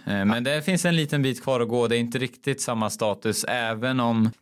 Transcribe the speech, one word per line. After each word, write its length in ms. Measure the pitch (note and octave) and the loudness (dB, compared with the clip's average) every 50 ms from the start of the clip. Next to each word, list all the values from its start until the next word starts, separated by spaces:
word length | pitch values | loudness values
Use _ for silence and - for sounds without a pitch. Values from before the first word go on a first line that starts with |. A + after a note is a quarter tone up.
| - | -4
Eh, 200 | - G2+ G2+ G2 | -4 -2 0 2
men 180 | G2+ A2 A#2 B2 | 2 2 0 0
det 180 | C3+ D3 D3+ | -2 -2 -2
finns 240 | D3 - F#3 E3 - | 0 0 0 2 2
en 100 | F3 E3+ | 2 2
liten 260 | E3 D3+ C#3+ - D3 | 2 0 0 0 0
bit 220 | C3+ C3+ B2 - - | 2 0 0 -2 -2
kvar 160 | C#3 C3 B2 | 0 0 0
att 60 | A#2 A2 | 0 0
gå. 180 | A#2+ B2 A#2+ A2+ | 2 2 2 2
Det 100 | A#2+ A#2+ | 2 0
är 20 | |
inte 180 | A#2 A#2 A#2+ B2+ | 0 0 -2 -2
riktigt 440 | B2+ B2+ - - - C#3 C3+ C3+ | -4 -4 -6 -6 -4 -4 -4 -2
samma 280 | - - B2 A2+ A2 G#2 | -2 -4 -2 -2 -2 -2
status, 540 | - - A#2+ G#2+ G2+ - - A2+ G2+ - - - | -2 -2 -2 -2 -2 0 -2 -2 -2 -2 -2 -2
även 520 | A#2+ B2 A#2 A2+ A2+ A2 A#2 C3 C3 C3 | -2 -2 -2 -2 -2 -2 -2 -2 0 0
om 320 | A#2+ A#2 A#2 A2+ A2 A2 A2 - | 0 2 2 2 2 2 0 -4